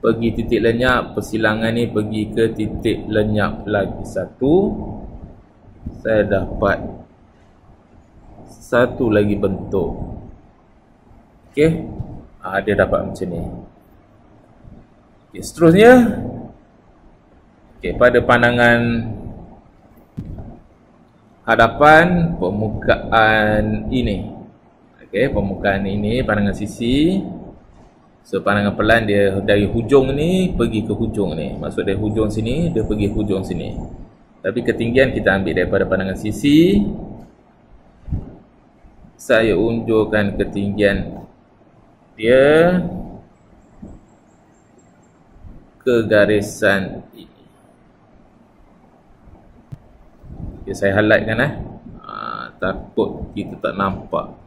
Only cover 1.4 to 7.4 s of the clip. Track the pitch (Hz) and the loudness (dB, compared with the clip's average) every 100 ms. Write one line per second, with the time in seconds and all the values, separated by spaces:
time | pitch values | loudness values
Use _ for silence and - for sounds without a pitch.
1.4 | 110 107 113 117 117 104 107 107 104 117 | 0 0 -2 0 -2 -2 -2 -4 -4 0
2.4 | 113 113 107 - 113 101 - 107 107 107 | 0 0 -6 -2 -2 -2 -2 0 0 0
3.4 | 95 - 104 101 95 - - 98 90 - | -2 -4 -4 -2 -2 -6 -8 -8 -8 -4
4.4 | 131 175 208 - - - - - - - | 2 2 2 -4 -10 -12 -14 -18 -20 -20
5.4 | - _ - - - - 113 107 101 98 | -20 _ -20 -16 -16 -10 0 0 2 0
6.4 | 95 - 101 92 80 - - _ _ _ | -2 -2 -2 -2 -6 -14 -20 _ _ _